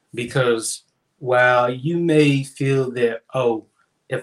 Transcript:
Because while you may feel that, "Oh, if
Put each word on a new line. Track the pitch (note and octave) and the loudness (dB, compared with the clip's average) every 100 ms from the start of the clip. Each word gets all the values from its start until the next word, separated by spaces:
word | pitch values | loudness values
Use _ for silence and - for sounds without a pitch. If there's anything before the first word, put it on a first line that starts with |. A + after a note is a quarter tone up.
| _ | _
Because | A#2+ B2 C#3 B2 A2+ A2 - _ _ _ _ | -10 -6 -2 0 0 -4 -12 _ _ _ _
while | C3 B2 B2 B2 B2 | -2 2 4 4 0
you | B2+ C#3+ F3 | -2 -4 -2
may | E3+ D3+ D3 C#3 | 2 4 4 2
feel | C3+ - C3+ C3+ B2+ | -2 -6 -2 0 -2
that, | B2 A#2+ A2+ _ | 0 -2 -2 _
"Oh, | C3 B2 A2 - _ _ _ _ | -2 0 -2 -8 _ _ _ _
if | C3 | -10